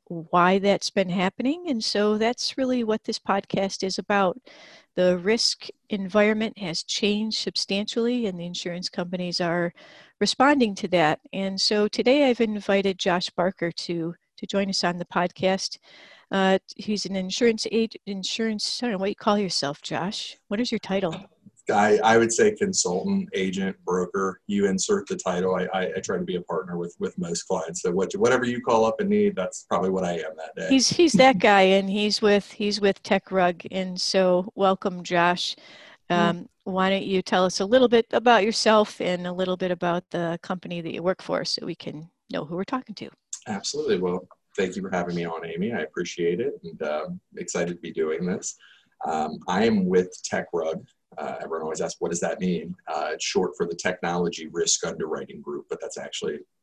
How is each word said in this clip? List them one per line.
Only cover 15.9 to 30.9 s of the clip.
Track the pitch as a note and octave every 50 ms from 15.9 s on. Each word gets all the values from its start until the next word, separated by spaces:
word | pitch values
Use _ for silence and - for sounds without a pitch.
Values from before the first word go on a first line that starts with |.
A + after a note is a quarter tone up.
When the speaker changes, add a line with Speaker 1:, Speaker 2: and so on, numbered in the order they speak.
| - - - - - - _ -
Speaker 1:
Uh, | - G3 F#3+ F#3+ F#3+ F#3+ - - -
he's | - - - G#3+ G3 -
an | F3+ G3
insurance | F#3+ F#3 F#3 - - B3 A#3 A3 A3 - -
ag-, | G3+ A3+ A3+ A3 - - -
insurance, | G3+ G3+ F#3+ F3 - - - A3+ A3 G#3+ G#3 - - - -
I | B3
don't | A#3+
know | G#3 F#3
what | F#3+ G#3
you | -
call | - - A3 G#3
yourself, | G#3 G3+ F3 - - C#3 C#3+ D3+ -
Josh. | - - D#3 A#2+ E3 G3 G#3+ - - - - _ _
What | - G3+ G#3
is | B3 A#3
your | A#3 G3+
title? | - - F#3+ G3 F#3+ E3+ - - - - _ _ - - _ _ _ -
Speaker 2:
I, | - G2+ G#2+ G#2+ G#2 G#2 A2
I | A2+ A2+ A#2
would | A2+ A2
say | - - A2 G#2
consultant, | - - G#2 F#2+ F#2 - - F2+ F2+ F#2 F2 G2+ G2 G2 F#2 - -
agent, | G2 F#2+ F#2+ F#2 G2 F#2+ F#2+ F#2 _ -
broker. | F2+ F2+ F2+ F2+ F2+ - G2 F#2+ F#2+ F#2 - _
You | - G2+ G2+ G2+
insert | G2 F#2+ F#2 - - G#2 G2 G2 -
the | F#2+
title. | F2+ - F#2 F2+ F2+ F#2 F#2 F#2
I, | F2+ F#2 - F#2+
I, | F#2+ F#2 - -
I | F#2+ -
try | - G2 F2+
to |
be | F2+ F2+ F2+
a | -
partner | - - E2+ D#2+ - F2+ F2 E2+
with, | F2 F2 - -
with | G2 F#2 - -
most | F2 E2+ E2+ - - -
clients. | - D#2+ D#2+ E2+ F2 -
So | - F2+
what, | F2 F#2+ F#2+ F2+
whatever | - G2 A2+ B2 B2+ B2+ B2
you | A#2+ A#2+ A#2+
call | - C3+ A#2 A2 A2
up | A2 - -
and | G2+ G2+
need, | G#2 G#2 G#3 G3+ -
that's | F#2 F2+ D#2 - - - -
probably | G2+ F2 F#2 F#2+
what | F#2+ F#2 F2+
I | F2 F2 E2
am | - - -
that | - - - -
day. | F2+ - -
Speaker 1:
He's, | C4+ C4 A3+
he's | -